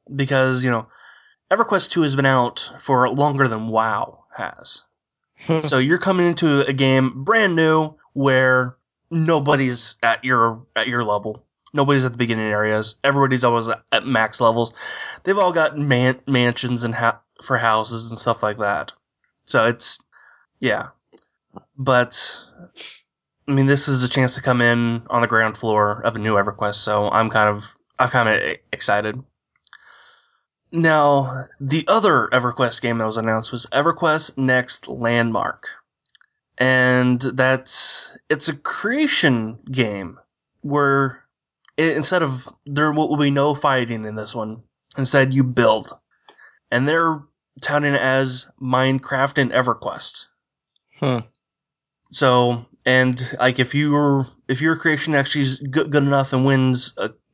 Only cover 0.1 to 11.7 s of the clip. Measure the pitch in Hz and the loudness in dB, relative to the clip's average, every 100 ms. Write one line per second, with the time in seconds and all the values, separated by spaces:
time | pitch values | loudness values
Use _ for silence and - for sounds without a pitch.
0.1 | 139 135 139 131 127 127 117 113 - - | -6 -2 2 2 0 0 -2 -4 -18 -20
1.1 | - _ _ _ 196 220 196 - 175 156 | -20 _ _ _ 0 2 0 0 0 0
2.1 | 135 139 131 120 - - - - 131 123 | 2 2 2 2 -4 -10 -12 -2 2 2
3.1 | 131 147 139 131 110 110 110 110 107 - | 2 0 2 0 0 -2 0 0 -2 -6
4.1 | - _ - 95 - - - - _ _ | -12 _ -12 -12 -10 -8 -8 -10 _ _
5.1 | _ _ _ - 160 156 135 131 180 196 | _ _ _ -2 -2 0 0 2 0 0
6.1 | 185 175 165 165 139 139 135 135 131 131 | 2 0 2 2 2 2 2 2 4 2
7.1 | 131 135 226 208 165 160 160 156 - _ | -2 0 2 2 2 2 2 0 -8 _
8.1 | - 139 131 131 127 127 - _ _ _ | -2 2 4 4 2 0 -8 _ _ _
9.1 | 165 160 160 139 147 131 123 - - 117 | -2 2 2 2 2 2 0 -2 0 0
10.1 | 113 127 127 113 113 123 110 113 120 113 | 0 0 2 2 -2 -8 -4 -2 -2 -2
11.1 | 104 110 107 _ _ - | -2 -4 -12 _ _ -8